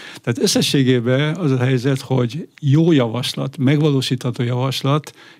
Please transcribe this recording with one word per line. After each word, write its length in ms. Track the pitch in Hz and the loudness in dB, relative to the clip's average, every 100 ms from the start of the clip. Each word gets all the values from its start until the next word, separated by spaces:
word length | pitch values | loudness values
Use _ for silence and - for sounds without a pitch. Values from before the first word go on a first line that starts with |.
| - - | -18 -10
Tehát 200 | - 117 | -6 -2
összességében 920 | 220 254 - - 127 127 117 131 151 156 | 0 0 2 2 4 2 2 0 0 -2
az 140 | 156 | 0
a 80 | 131 | 2
helyzet, 420 | 123 131 131 135 | 2 0 0 -2
hogy 480 | - 131 120 139 - - | -2 -2 -2 -4 -12 -4
jó 320 | 143 147 165 | 2 4 4
javaslat, 640 | 147 117 113 120 - 139 - | 4 2 -2 -6 -6 -8 -2
megvalósítható 840 | 127 147 156 139 127 131 127 113 | 0 2 2 0 -2 -4 -4 -4
javaslat 680 | 120 123 135 127 135 151 - - - | -4 -2 -4 -2 -2 -2 -4 -20 -20